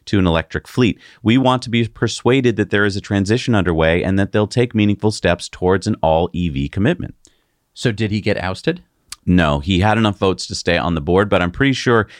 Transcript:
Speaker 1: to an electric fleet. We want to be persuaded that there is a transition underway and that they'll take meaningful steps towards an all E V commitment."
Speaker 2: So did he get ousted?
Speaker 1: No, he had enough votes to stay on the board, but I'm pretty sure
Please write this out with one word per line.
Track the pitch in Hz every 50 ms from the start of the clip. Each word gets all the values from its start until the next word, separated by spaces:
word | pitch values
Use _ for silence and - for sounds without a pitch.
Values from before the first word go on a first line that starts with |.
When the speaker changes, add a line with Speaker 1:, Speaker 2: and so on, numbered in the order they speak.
| _
Speaker 1:
to | - - 98
an | 92
electric | 87 82 82 80 - - 76 -
fleet. | - - 127 127 98 - - - - - _ -
We | 104 117 131
want | 127 127 127 123 -
to | 113
be | 110 117 117
persuaded | 107 - - 120 110 - - - 120 127 135 123 123 101
that | 107 101 -
there | 110 101 104
is | 104 92
a | 101
transition | - - 107 98 98 95 110 127 - 123 117
underway | 101 87 90 82 80 80 80 82 90 -
and | 92 98 98
that | 98 98 -
they'll | 107 104
take | 101 - 123 120 123 -
meaningful | 110 107 104 101 - - 107
steps | 107 - - 87 87 - - -
towards | - - 92 90 95 92 -
an | 107 107 - -
all | 80 80 82 90 -
E | - 85 87 82
V | 67 67 71 71
commitment." | - - 101 143 175 - - - - _ _ _ _ _ _ _ _ _ _ _ _
Speaker 2:
So | - - 123
did | 107 104 113 101
he | 107 107
get | 87 104 98
ousted? | - - - 110 - - - 175 - - _ _ _ _ _ - - _ -
Speaker 1:
No, | 87 90 82 76 73 73
he | 71 85 95 85
had | 101 107 107
enough | 113 110 104 101
votes | - 101 95 90 - -
to | - 95
stay | - - 90 85
on | 82 64 87 85
the | 76
board, | 71 - 87 95 104
but | 101 98 90
I'm | 87 85
pretty | - - 139 139 131
sure | - - 127 120 110 104 - -